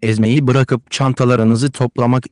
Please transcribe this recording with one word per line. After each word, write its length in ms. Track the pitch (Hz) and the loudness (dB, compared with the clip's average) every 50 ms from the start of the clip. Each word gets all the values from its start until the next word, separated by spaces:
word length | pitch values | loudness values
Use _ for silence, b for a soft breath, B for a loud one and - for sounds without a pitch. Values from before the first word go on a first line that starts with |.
ezmeyi 440 | 117 110 110 110 110 113 131 156 135 | -4 -2 0 0 0 0 0 0 2
bırakıp 440 | 123 123 135 127 - 135 117 - _ | 2 2 2 0 0 -2 -4 -4 _
çantalarınızı 800 | - - 139 131 123 - 127 123 127 117 110 113 117 113 139 143 | -6 -2 -2 -2 0 0 0 2 2 2 2 2 2 0 -2 -4
toplamak 540 | - - 127 120 - 127 120 120 127 127 - - | -2 -4 -4 -4 -2 -2 0 0 0 0 -2 -4